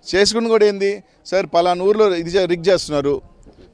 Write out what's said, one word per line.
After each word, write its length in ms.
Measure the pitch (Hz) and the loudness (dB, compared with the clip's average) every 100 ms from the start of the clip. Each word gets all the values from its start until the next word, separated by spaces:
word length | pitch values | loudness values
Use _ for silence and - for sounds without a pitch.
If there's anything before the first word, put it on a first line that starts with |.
| - | -4
చేసుకుని 340 | 180 202 214 226 | 0 2 0 0
కూడా 180 | 220 208 | 2 2
ఏంది, 360 | 202 196 202 - _ - | 2 -4 -4 -12 _ -4
"సార్, 200 | 185 170 | -4 0
పలానా 300 | 170 175 175 | 0 0 0
ఊర్లో 300 | 185 214 214 | 0 2 2
ఇది 160 | 175 170 | 0 -2
చే-, 180 | 185 180 | 0 0
రిగ్ 160 | 175 170 | 0 0
చేస్తున్నారు, 540 | 180 - 147 139 139 - _ - - - | 0 0 -4 -2 -4 -8 _ -20 -20 -20